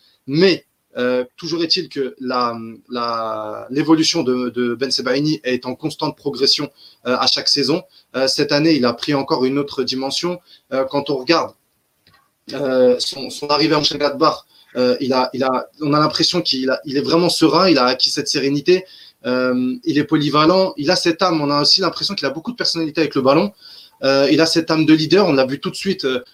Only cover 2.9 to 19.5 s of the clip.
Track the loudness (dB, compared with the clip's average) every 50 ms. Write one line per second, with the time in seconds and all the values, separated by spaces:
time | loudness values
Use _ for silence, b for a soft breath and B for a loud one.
2.9 | -6 -6 -4 -4 -4 -4 -4 -4 -6 -6 -8 -8 -10 -10 -10 -6 -4 0 2 4
3.9 | 4 4 2 0 0 0 0 0 0 0 -2 -4 -2 -2 -2 -2 -2 -2 -4 -4
4.9 | -2 -2 -2 -2 0 0 0 0 -2 -2 -2 -4 -4 -4 -4 -8 -8 -6 -6 -8
5.9 | -6 -6 -6 -6 -6 _ -8 -6 -4 -2 0 0 0 0 -4 -8 b b b b
6.9 | b b b -2 -2 0 0 0 -2 -2 -2 -2 0 0 0 0 -2 -2 -4 b
7.9 | b b b b -4 -2 -2 0 0 0 0 0 2 2 4 4 2 4 2 0
8.9 | 0 -2 -2 -2 -2 0 0 0 0 0 0 0 0 -2 -4 -4 -4 -4 -4 -4
9.9 | -4 -4 -4 -6 -6 -4 -4 -4 -6 -6 b b b b b b -4 -4 -2 -2
10.9 | -2 -4 -2 -2 -4 -2 0 2 2 2 0 -4 -8 _ _ _ _ _ _ _
11.9 | _ _ _ _ _ _ _ _ _ _ _ -10 -8 -4 -2 0 4 6 6 6
12.9 | 4 4 0 -6 -8 -8 -10 -12 -10 -6 -2 0 2 2 4 2 2 2 0 0
13.9 | -2 0 -2 -2 0 2 2 0 0 -2 -8 b b b b b b 0 2 2
14.9 | 2 0 0 0 0 0 0 -2 -2 -2 -2 0 0 -2 -4 -8 _ -6 -2 0
15.9 | 2 2 2 2 0 0 0 0 0 -2 -2 -2 -2 -2 -2 -2 -2 -4 -4 -4
16.9 | -4 -2 0 2 2 2 2 2 2 2 4 4 4 4 4 4 4 4 4 2
17.9 | 0 0 -2 -4 -2 -4 -4 -4 -4 -2 -2 -2 -2 0 2 2 2 2 0 B
18.9 | B B B B B B -4 -2 -2 0 0 0